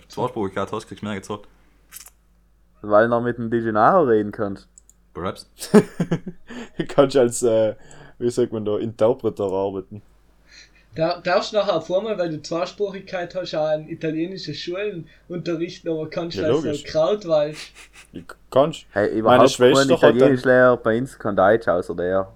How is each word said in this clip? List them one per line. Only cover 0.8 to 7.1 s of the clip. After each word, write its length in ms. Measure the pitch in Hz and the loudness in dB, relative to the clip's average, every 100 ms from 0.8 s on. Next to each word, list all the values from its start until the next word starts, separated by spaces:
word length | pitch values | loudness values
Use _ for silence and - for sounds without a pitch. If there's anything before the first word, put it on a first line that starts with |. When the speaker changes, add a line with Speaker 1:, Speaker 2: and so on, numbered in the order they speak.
| - | -12
Speaker 1:
kriegst 140 | 95 | -14
du 60 | 104 | -12
mehr 80 | 98 | -10
gezahlt. 260 | - 104 - _ _ _ _ - - _ _ _ _ _ _ _ | -10 -12 -14 _ _ _ _ -20 -20 _ _ _ _ _ _ _
Speaker 2:
Weil 240 | 104 104 117 | 2 4 4
du 40 | |
noch 120 | 120 | 2
mit 140 | 120 120 | -2 -4
dem 100 | 113 | -4
Digenaro 540 | 117 113 107 120 190 | -2 0 2 4 4
reden 280 | 143 110 104 | 4 2 0
kannst. 360 | 101 101 98 _ _ _ _ _ | -4 -8 -8 _ _ _ _ _
Speaker 1:
Perhaps. 360 | - 90 - - - - 208 - - 170 165 | -10 -8 -8 -16 -18 2 4 4 -2 -6 -6
Speaker 3:
<laughs> 720 | - - - 240 233 - 165 | -6 -18 -18 -16 -12 -10 -2
Kannst 300 | - 139 | 2 2